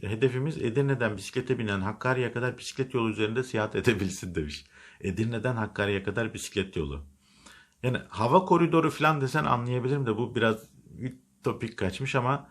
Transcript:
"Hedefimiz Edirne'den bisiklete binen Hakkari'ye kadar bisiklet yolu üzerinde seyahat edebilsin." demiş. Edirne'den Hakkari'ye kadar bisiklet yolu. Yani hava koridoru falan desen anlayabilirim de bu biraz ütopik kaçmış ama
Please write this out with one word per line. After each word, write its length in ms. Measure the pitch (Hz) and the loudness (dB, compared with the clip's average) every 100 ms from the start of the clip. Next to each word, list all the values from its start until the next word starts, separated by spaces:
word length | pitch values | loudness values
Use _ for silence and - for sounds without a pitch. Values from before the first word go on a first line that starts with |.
"Hedefimiz 580 | 95 110 131 123 143 151 | -6 2 2 2 -4 -2
Edirne'den 580 | 120 113 139 131 113 101 | -2 0 0 2 0 -2
bisiklete 420 | - 127 131 123 | -6 -6 -2 -2
binen 220 | 110 101 | 0 0
Hakkari'ye 520 | 98 107 127 127 120 | -2 -2 0 0 0
kadar 260 | 120 123 123 | -2 -4 -4
bisiklet 360 | - - 131 | -10 -4 -2
yolu 160 | 123 113 | 0 0
üzerinde 320 | 104 107 113 | 2 0 0
seyahat 340 | 123 113 107 101 | -2 0 0 0
edebilsin." 580 | 95 107 95 90 92 | 2 2 0 -4 -6
demiş. 300 | 85 76 73 - - - - | -4 -4 -8 -14 -20 -20 -8
Edirne'den 560 | 95 92 113 117 120 120 | -6 -2 -2 0 -2 -2
Hakkari'ye 460 | 104 - 101 98 | -2 0 0 0
kadar 320 | 98 98 113 | -2 -2 -2
bisiklet 420 | - - 101 95 - | -4 -6 -2 -2 -2
yolu. 300 | 73 71 71 - _ - - - - _ | -4 -6 -12 -20 _ -20 -20 -20 -20 _
Yani 160 | 123 123 - | -2 -2 -4
hava 360 | - 117 170 | -2 6 6
koridoru 460 | 190 175 165 165 160 | 6 4 6 4 4
falan 300 | - 151 151 | 4 2 4
desen 240 | 135 156 | 0 0
anlayabilirim 640 | 147 123 120 123 123 143 123 | 2 0 0 -2 0 0 0
de 100 | 107 | 0
bu 180 | 120 | 0
biraz 240 | 113 113 110 - - - - | 2 2 2 -4 -20 -20 -10
ütopik 800 | 127 - _ _ - 104 110 - | -10 -10 _ _ -4 -2 -6 -2
kaçmış 380 | 92 - 135 | -2 -2 -2
ama 340 | 135 123 139 - | 0 2 -2 -4